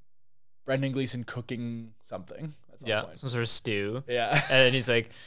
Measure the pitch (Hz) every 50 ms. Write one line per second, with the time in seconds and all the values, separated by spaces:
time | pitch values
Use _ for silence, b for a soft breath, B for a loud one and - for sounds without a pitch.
0 | - - - - - - - - - - - - - - 135 135 135 135 127 135
1 | 131 123 - 123 117 - - 123 113 - 127 117 123 117 117 117 113 110 - -
2 | - - 113 95 90 - - - 160 156 147 - - - - - 139 113 107 107
3 | - - 82 - - 113 120 120 117 110 - - - 120 104 101 101 104 113 131
4 | 143 123 123 120 117 104 151 147 143 - 135 131 131 127 127 131 120 127 120 117
5 | 113 - B B B